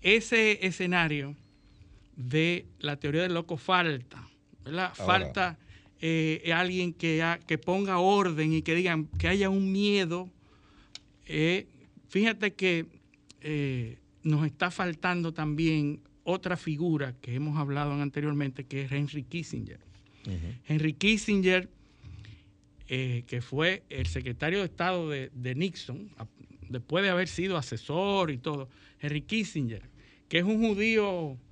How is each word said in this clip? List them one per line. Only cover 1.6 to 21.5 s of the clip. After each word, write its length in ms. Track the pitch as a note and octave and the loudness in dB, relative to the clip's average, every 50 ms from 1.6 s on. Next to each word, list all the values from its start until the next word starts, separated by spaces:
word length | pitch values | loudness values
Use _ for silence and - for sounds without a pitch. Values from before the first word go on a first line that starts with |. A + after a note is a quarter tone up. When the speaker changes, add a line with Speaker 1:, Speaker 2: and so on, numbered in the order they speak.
| _ - - - - - - - - - - | _ -20 -20 -20 -20 -20 -20 -20 -20 -20 -14
Speaker 1:
de 500 | - B2 B2 B2+ D#3 D#3+ E3+ F3 F3+ F3 - - - | -10 -8 -2 2 2 4 4 2 -2 -4 -12 -20 -8
la 180 | - D3 C#3+ C#3+ | -6 -6 -6 -2
teoría 260 | - D3 C#3+ D#3+ F3+ | -2 -2 0 2 2
del 100 | F#3 F3 | 2 0
loco 240 | E3+ E3+ E3 F3 C#3+ | -2 -2 -4 -8 -8
falta, 680 | - - F#3 F3+ F3 E3 D3+ C3 A#2+ - - - - - _ _ _ _ - _ - | 0 2 4 4 4 4 0 -2 -6 -10 -16 -20 -20 -20 _ _ _ _ -20 _ -14
¿verdad? 300 | C#3+ D3 E3+ F#3 F3 C3+ - | -8 -6 -4 -4 -4 -4 -4
Speaker 2:
Ahora. 80 | F#3+ | 2
Speaker 1:
Falta, 540 | - F3+ F#3+ F#3+ F#3+ - G3+ F#3 F3+ E3 - _ - - - - - _ _ | 4 4 4 4 0 -2 -2 -2 -2 -2 -8 _ -20 -20 -20 -20 -20 _ _
eh, 520 | - D#3+ E3 E3 D#3+ D#3+ D#3 D#3+ - E3+ E3+ | -2 0 2 2 2 2 0 -2 0 0 2
alguien 380 | E3 F3+ F3+ F#3 F#3 F3+ F3 E3 | 2 2 2 2 0 0 -2 -2
que 280 | - - E3 D#3+ D#3 E3 | -2 0 0 2 2 2
ha-, 160 | E3 E3+ E3+ | 2 0 -2
que 180 | - - D#3+ D3+ | -2 -2 -2 -2
ponga 400 | - - F3+ F#3+ G3+ G3 F#3+ F3 | 0 0 0 0 2 2 2 4
orden 540 | F3 F#3+ G3+ G3+ G3 F3+ E3 D3+ D#3 D#3 D#3+ | 4 6 6 6 4 2 2 2 2 2 2
y 80 | D#3+ | 2
que 140 | D#3 - D#3+ | 2 2 0
digan, 320 | E3+ F3+ F3+ E3+ D#3 D#3 D3+ - - | 2 2 2 2 0 -2 -4 -4 0
que 100 | - E3 | 2 2
haya 220 | F3+ G3+ G3 F#3+ | 4 4 4 2
un 220 | F#3+ G3 G3 F#3+ | 2 2 2 2
miedo. 580 | F#3+ G3 G3+ G#3 G3+ G3+ F#3+ E3 E3 F3 F#3 F3+ - - _ _ - - _ _ - - - _ _ - _ - _ _ _ | 2 2 2 4 4 2 2 0 -2 -4 -6 -8 -14 -20 _ _ -20 -20 _ _ -20 -20 -20 _ _ -20 _ -20 _ _ _
Eh, 420 | - D#3 D3+ D#3 E3 F3 F#3+ - - - - - - _ - _ - | -6 -2 2 2 2 2 0 -2 -6 -16 -20 -20 -20 _ -20 _ -2
fíjate 440 | - F#3 G#3 A3+ A3 - G#3 G#3 F#3+ | 0 4 4 4 2 2 -2 -4 -2
que, 320 | - F#3+ F#3 F3 E3 E3 - - - _ _ _ _ _ _ - _ | 0 0 2 2 2 0 -4 -12 -20 _ _ _ _ _ _ -20 _
eh, 560 | - D3+ D3+ D3 C#3+ C#3 C3 B2 A#2+ A2 A#2+ - _ _ _ - _ | -8 -6 -4 -2 -2 -2 -2 -4 -6 -6 -10 -14 _ _ _ -6 _
nos 220 | D#3+ D3+ D3 D#3 | 2 2 2 2
está 260 | D3+ - - - F3+ | 0 0 0 -2 -2
faltando 600 | F3 - F#3+ F3+ E3+ D#3 - F#3 F3+ F3 E3+ E3 D#3 | 0 -2 -4 -4 -4 -2 -2 -2 0 0 -2 -2 -4
también 680 | - D#3 D3+ D3 D3 E3 D#3+ D#3+ D#3 D3 C#3+ D3 D3 - - _ _ _ | -4 -4 -2 0 2 2 2 2 2 2 0 -2 -6 -12 -20 _ _ _
otra 340 | - F3 F#3+ - - F3+ E3 | -2 -2 -2 0 -4 -4 -4
figura 560 | - - D#3 D3 E3+ F3+ D#3+ D3+ C#3+ C3 B2 B2+ | -2 -4 -4 -2 0 0 0 0 0 -4 -6 -10
que 140 | - - A#2+ | -10 -6 -4
hemos 220 | B2+ D3 D3+ D3 D#3 | -4 -2 -2 -2 -2
hablado 320 | D3 C#3 C#3+ C#3+ D3 D3 C#3+ | -2 0 0 -2 0 0 0
anteriormente, 680 | C#3+ D3 C#3+ C3+ D3+ C#3+ D3 D3 C#3+ D3 C3+ C3 - C3+ | -2 -2 -2 -2 -2 -2 0 0 0 -2 -2 -4 -8 -12
que 180 | B2+ - C3+ C#3 | -8 -6 -6 -4
es 80 | C3 | -2
Henry 320 | C3+ C#3+ D3 C#3+ C#3+ D3 C3 | -2 -2 -2 -2 -4 -8 -10
Kissinger. 560 | - - E3+ D#3+ - - B2+ G#2+ G2+ - - - - - - - - _ - - | -8 -8 -8 -8 -6 -8 -8 -8 -8 -12 -16 -20 -20 -20 -20 -20 -20 _ -16 -8
Speaker 2:
Ujú. 120 | - F#2+ F2 D#2+ E2+ A#2 B2 - - | -6 -6 -6 -6 -6 -8 -10 -6 -2
Speaker 1:
Henry 260 | D3+ D#3 D3+ D#3 D3+ | -2 0 0 0 -2
Kissinger, 760 | - - G3+ A3 G#3+ G#3+ - G#3 G3 F#3 F#3 | 2 4 4 4 4 2 2 2 4 4 6